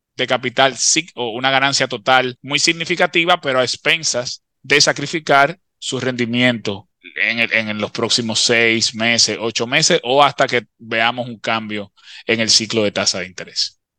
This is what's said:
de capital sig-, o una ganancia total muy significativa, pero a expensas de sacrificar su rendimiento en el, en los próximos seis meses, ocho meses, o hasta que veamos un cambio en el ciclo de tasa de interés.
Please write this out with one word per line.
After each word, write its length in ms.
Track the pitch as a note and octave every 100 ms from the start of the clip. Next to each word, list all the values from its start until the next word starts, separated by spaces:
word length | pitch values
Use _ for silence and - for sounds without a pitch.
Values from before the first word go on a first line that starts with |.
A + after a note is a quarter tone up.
| _ -
de 120 | B2+
capital 460 | B2 B2 - C3+
sig-, 380 | A#2 - D#3+ E3+ -
o 140 | A#2+
una 220 | A2+ C3+
ganancia 360 | C3+ C#3 C#3 C3
total 500 | B2 C3+ C3 B2+ B2
muy 180 | C3 C#3+
significativa, 800 | - E3 E3 E3+ F3 F3 E3+ F3
pero 180 | C#3+ B2+
a 40 |
expensas 800 | B2 - D3 D#3+ D3+ A#2+ B2+ - _ _
de 180 | C3+ C#3+
sacrificar 760 | D#3+ C#3 C#3+ E3 D#3 C#3 C#3+ F3+ _ _
su 200 | - B2+
rendimiento 920 | B2 B2 A2+ A#2+ B2 A#2 G#2+ F#2+ - _ F2 D2+
en 180 | G#2 A#2
el, 140 | A2+
en 240 | A2 G#2+ G#2+
los 140 | G2
próximos 480 | - A2+ - A2+ A2
seis 540 | - A#2 A#2 A2+ - A2
meses, 420 | A#2 A#2 - F#2+
ocho 260 | A2+ - A#2+
meses, 320 | D3 E3+ F3
o 200 | A#2+ C3+
hasta 240 | C#3 - C3
que 180 | B2 G#2+ _
veamos 500 | A2+ A2+ A#2 B2+ B2
un 120 | A2
cambio 520 | - A2+ G#2+ G#2 G2 _ - - -
en 140 | A2+
el 100 | A2
ciclo 340 | - G#2+ A2
de 80 | G#2
tasa 280 | G2 G2 G2
de 80 | F#2
interés. 520 | F2+ F2 - - - _